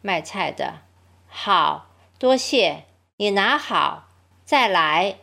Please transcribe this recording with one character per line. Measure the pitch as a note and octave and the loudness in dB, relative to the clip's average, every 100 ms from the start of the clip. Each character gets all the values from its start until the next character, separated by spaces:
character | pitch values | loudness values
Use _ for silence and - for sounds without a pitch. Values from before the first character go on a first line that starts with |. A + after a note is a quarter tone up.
卖 | G3+ F3 | -2 -4
菜 | D#3 G3+ D#3+ | -4 -6 -6
的， | - - D#3+ _ _ _ _ _ | -4 -8 -8 _ _ _ _ _
好， | - - F#3 D3+ D3 - _ _ _ | -12 2 2 2 -2 -10 _ _ _
多 | B3+ C4 | 0 2
谢， | - C4+ F#3 D2+ - _ _ _ | 2 0 0 -2 -14 _ _ _
你 | G#3 | -2
拿 | G3+ G3+ D4 | 2 2 0
好， | - F#3+ D3 - - _ _ _ | -2 -2 -2 -4 -16 _ _ _
再 | - C#4 A#3 | -2 2 2
来。 | F3+ D#3+ D#3 G3 - | 2 2 2 -2 -6